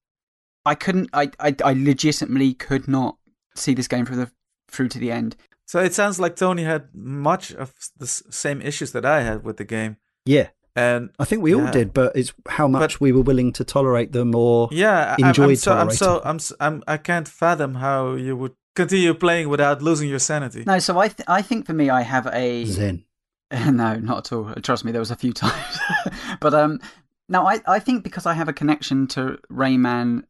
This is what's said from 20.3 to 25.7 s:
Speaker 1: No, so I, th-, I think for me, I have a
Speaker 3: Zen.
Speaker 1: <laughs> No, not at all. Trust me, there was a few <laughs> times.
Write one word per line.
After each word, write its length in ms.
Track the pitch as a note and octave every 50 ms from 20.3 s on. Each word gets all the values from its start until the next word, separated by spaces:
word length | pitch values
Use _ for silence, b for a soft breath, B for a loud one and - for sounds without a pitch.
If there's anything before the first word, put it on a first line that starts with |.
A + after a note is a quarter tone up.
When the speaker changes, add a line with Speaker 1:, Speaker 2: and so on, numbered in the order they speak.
| D#3 D3+ C#3+ A#2+ - A2+ A#2
Speaker 1:
No, 120 | G3 F#3+ F#3
so 180 | F3+ - F3+ F3
I, 80 | G3+ G#3+
th-, 180 | - - -
I 160 | - F3 G3 G3+
think 240 | - A#3+ A3+ F#3+
for 60 | - E3
me, 180 | D#3 D3 C3+
I 120 | B2+ B2+ A#2+
have 260 | A#2 C3 C3 A#2 B2+
a 360 | - B2 B2+ B2 B2 A#2+ A#2
Speaker 3:
Zen. 380 | A2 F#2+ F#2+ G#2 G2+ F2+ E2 - _ _ _ _ _ _ _ _ _
Speaker 1:
<laughs> 20 | C3 B2 A#2 D3+ C3+
No, 220 | A#2 A2+ A2+ A2
not 240 | A2+ G#2+ A2 B2 -
at 140 | - - B2
all. 220 | A2+ G#2+ G#2 A2+ A#2 -
Trust 220 | - B2+ A#2 -
me, 80 | A#2 A#2
there 80 | A#2
was 100 | A2+ A2
a 60 | A#2+
few 160 | - - B2 A2
<laughs> 100 | - -
times. 340 | A2 - - - -